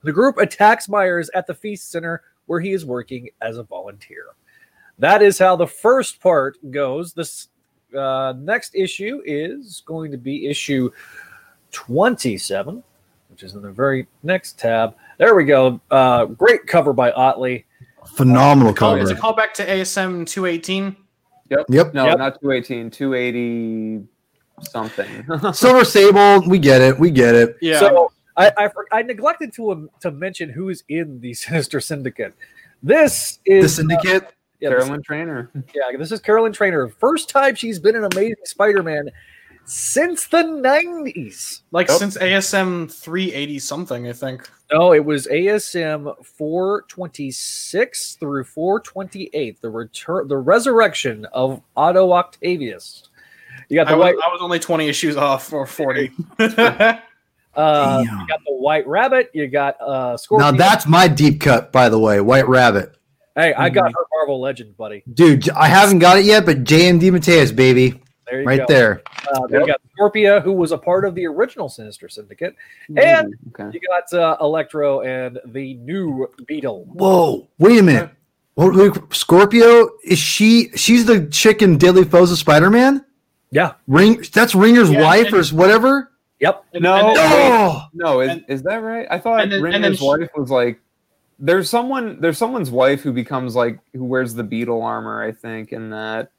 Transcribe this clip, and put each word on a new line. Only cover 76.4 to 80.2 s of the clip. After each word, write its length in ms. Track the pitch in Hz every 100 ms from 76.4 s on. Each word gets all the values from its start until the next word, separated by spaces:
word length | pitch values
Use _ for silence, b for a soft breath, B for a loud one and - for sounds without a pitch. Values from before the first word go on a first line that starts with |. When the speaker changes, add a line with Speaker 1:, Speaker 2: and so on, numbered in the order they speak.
| 254
Speaker 1:
Beetle. 380 | 151 131 113 143
Speaker 2:
Whoa, 560 | - 190 185 160 123 - _
wait 200 | 180 233
a 40 |
minute. 280 | 185 127 127 _ _ _ _
What, 200 | - 180
who, 180 | 185 202 - -
Scorpio, 760 | - - 170 202 233 233 233 226 -
is 140 | -
she, 520 | 175